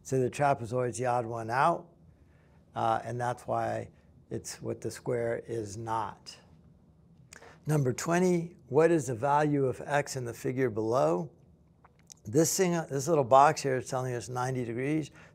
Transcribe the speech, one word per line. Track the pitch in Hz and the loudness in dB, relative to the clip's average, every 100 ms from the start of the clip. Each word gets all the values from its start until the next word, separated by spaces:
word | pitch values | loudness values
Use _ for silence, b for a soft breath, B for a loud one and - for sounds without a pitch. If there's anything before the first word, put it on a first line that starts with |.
So | - 135 | -4 0
the | 123 | 0
trapezoid's | - 143 135 113 127 123 107 | 2 0 0 -2 -4 -4 -2
the | 123 | -2
odd | 123 113 | 0 -2
one | 117 113 | -8 -2
out, | 127 160 170 - _ - b b b b b _ 113 | 2 2 2 -6 _ -20 b b b b b _ -2
uh, | 113 113 | 0 0
and | 117 120 | -2 -4
that's | 120 123 - | -4 -6 -4
why | 117 113 110 110 b b b _ | -4 -2 -6 -8 b b b _
it's | 120 - - | -12 -10 -10
what | 117 113 | -8 -8
the | 113 | -8
square | - 131 120 117 120 - | -8 -6 -4 -2 -4 -6
is | 117 101 104 | -8 -8 -10
not. | 113 113 101 - - - - - - - _ _ _ - - B B B - | -6 -4 -6 -10 -20 -20 -20 -20 -20 -20 _ _ _ -20 -20 B B B -2
Number | 151 127 | 0 0
twenty, | 117 165 170 185 175 170 - - | -2 0 2 4 2 -2 -12 0
what | 131 165 | 4 6
is | 170 135 | 4 0
the | 113 | -2
value | 139 143 151 143 131 | 2 2 4 2 0
of | - - | -2 -2
x | 143 143 131 | 0 0 -6
in | 120 | -8
the | |
figure | 113 135 127 127 | -6 -4 0 0
below? | 110 110 127 156 175 165 - - - _ _ _ _ - - 107 | 0 0 2 2 0 -4 -14 -20 -20 _ _ _ _ -20 -16 0
This | 131 156 - | 2 2 2
thing, | 185 170 156 | 0 0 -2
this | 135 135 | -4 0
little | 156 | 0
box | 117 131 147 147 | 6 8 8 4
here | 139 127 | -2 -2
is | - | -4
telling | 131 127 | -6 -4
us | 120 110 | -6 -6
ninety | 123 127 131 117 | -4 -4 -4 -4
degrees, | 117 135 156 143 B B | -4 -2 -2 -4 B B